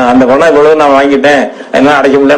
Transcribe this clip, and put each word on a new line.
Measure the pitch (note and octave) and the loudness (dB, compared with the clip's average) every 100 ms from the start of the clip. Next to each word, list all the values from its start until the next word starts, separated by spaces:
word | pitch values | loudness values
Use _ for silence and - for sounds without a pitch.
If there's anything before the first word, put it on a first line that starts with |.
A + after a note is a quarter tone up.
| B2 | 0
அந்த | B2+ B2+ | 0 0
பணம் | C#3 E3 | 0 0
இவ்வளவு | D3 D3+ D#3 | 2 2 2
நான் | D3 C#3 | 0 0
வாங்கிட்டேன், | C#3+ C#3 C#3 C#3+ A#2 - - - | 0 0 0 -2 -4 -10 -8 -2
என்னால | C#3 C#3+ | 0 0
அடைக்க | C#3 C#3 | 0 0
முடியல, | C#3 | 0